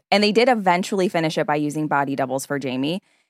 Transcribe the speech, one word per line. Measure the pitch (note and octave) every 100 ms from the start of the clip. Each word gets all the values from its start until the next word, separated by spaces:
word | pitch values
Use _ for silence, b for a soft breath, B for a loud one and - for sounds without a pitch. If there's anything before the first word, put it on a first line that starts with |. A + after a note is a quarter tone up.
| -
and | G3+
they | G#3
did | A3 B3+
eventually | A3+ F#3 F3 F#3+ G3 F3
finish | E3+ D#3 D#3+
it | D3+
by |
using | D3+ D3 D3+ D3+
body | C#3+ C#3 C3+
doubles | B2+ C3+
for | - C#3+
Jamie. | C3 B2+ C#3+ F#3 - _